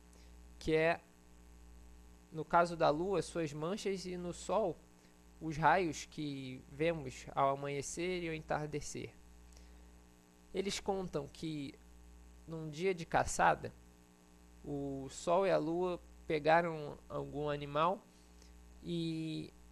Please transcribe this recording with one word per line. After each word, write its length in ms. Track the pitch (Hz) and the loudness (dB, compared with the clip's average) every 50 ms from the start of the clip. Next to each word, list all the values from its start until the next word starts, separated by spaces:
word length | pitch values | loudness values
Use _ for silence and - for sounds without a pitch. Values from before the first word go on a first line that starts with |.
| - - - - - - - - - - - - | -20 -20 -20 -20 -20 -20 -20 -20 -20 -20 -18 -6
que 180 | - - 156 | 0 2 4
é, 240 | 156 160 165 170 - - - - - - - - - - - - - - - - - - - - - - - - - - - | 4 4 4 2 0 -4 -12 -20 -20 -20 -20 -20 -20 -20 -20 -20 -20 -20 -18 -18 -18 -18 -18 -18 -18 -20 -20 -20 -20 -20 -12
no 120 | - 160 151 | -8 -8 -2
caso 320 | - - 170 175 170 170 | 6 8 8 8 6 4
da 140 | 165 165 151 | 4 4 6
Lua, 320 | 147 151 175 202 196 165 | 6 4 2 2 2 0
suas 320 | 147 - - 170 165 143 143 | 0 0 -2 -2 -2 -2 -4
manchas 520 | 151 151 170 196 - - 202 196 185 180 | -4 -4 -4 -4 -2 -2 -2 -2 -2 -4
e 120 | 185 180 175 | -8 -8 -6
no 160 | 175 175 170 | -6 -6 -8
Sol, 440 | - - - 180 208 220 175 147 - - - - - - - - - - - - - | -8 -4 0 2 2 2 2 0 -4 -10 -20 -20 -20 -20 -20 -20 -20 -20 -20 -16 -8
os 160 | 160 160 156 | -6 -6 -2
raios 500 | 147 160 147 165 190 185 160 135 - - | 4 6 8 8 8 6 2 -2 -4 -8
que 560 | - - - 151 147 139 135 135 127 127 131 - - | -8 -8 -6 -6 -4 -6 -6 -8 -8 -10 -12 -12 -16
vemos 560 | - 135 156 170 170 160 135 127 120 - - - - | -4 0 2 2 2 0 -4 -8 -10 -10 -12 -6 0
ao 220 | - 139 139 139 | 2 4 4 4
amanhecer 680 | 139 139 143 143 143 131 - - - 170 180 185 180 175 | 2 -2 -2 -2 -2 -4 -4 -4 -4 -2 -2 -2 -2 -4
e 40 | 165 | -4
ao 60 | 160 | -4
entardecer. 800 | 156 156 - 151 143 151 151 151 147 147 - - - - 117 - - - - - - - - - - - - - - - - - - - - - - - - - - - - - | -6 -4 -2 -2 -2 -2 -2 -4 -6 -6 -6 -8 -8 -10 -10 -12 -18 -20 -20 -20 -20 -20 -20 -20 -20 -20 -20 -20 -20 -20 -20 -20 -20 -20 -20 -20 -20 -20 -20 -20 -20 -18 -6 -4
Eles 260 | 185 196 196 - - | -4 -2 -2 -4 -2
contam 500 | - - 196 196 185 175 - 151 143 160 | -2 -2 -2 -2 -4 -4 -4 -4 -6 -6
que, 440 | - - - 160 156 147 139 135 - - - - - - - - - - - - - - - | -8 -8 -6 -6 -6 -6 -6 -8 -10 -14 -20 -20 -20 -20 -20 -20 -20 -20 -20 -20 -20 -18 -14
num 240 | 156 165 160 160 156 | -10 -10 -8 -8 -8
dia 240 | 143 151 180 196 190 | -6 -2 0 0 0
de 120 | 170 165 | 0 -4
caçada, 680 | - - 127 120 - - - 175 165 156 - - - - - - - - - - - - - - - - - - - - - - | 0 2 2 2 2 2 4 6 6 4 4 0 -8 -12 -14 -20 -20 -20 -20 -20 -20 -20 -20 -20 -20 -20 -20 -20 -20 -20 -14 -10
o 420 | 147 143 143 139 139 139 135 135 135 | -6 -6 -4 -4 -4 -6 -6 -8 -10
Sol 380 | - - - 180 175 185 196 185 | -10 -6 0 2 2 4 4 4
e 40 | |
a 60 | 160 156 | 4 4
Lua 440 | 151 156 170 175 185 180 175 - - - - - - - | 2 2 0 0 0 0 -2 -4 -8 -14 -20 -18 -4 -2
pegaram 680 | 165 151 143 156 160 170 175 165 160 156 147 143 - - - - | -2 2 4 6 6 6 6 2 -2 -4 -6 -8 -10 -12 -12 -8
algum 420 | 143 147 143 139 135 143 147 147 | -6 -6 -6 -4 -4 -4 -2 -2
animal 560 | 147 147 147 143 143 147 160 175 196 202 - - - - - - - - - - - - - - - - - | -2 -2 -4 -2 2 4 4 4 2 0 -6 -14 -20 -20 -20 -20 -20 -20 -20 -20 -20 -20 -20 -20 -20 -14 -8
e 680 | 170 175 170 165 165 160 160 160 160 156 156 151 - - - - - | -4 -4 -2 -2 -2 -2 -4 -4 -4 -6 -6 -8 -10 -14 -18 -20 -20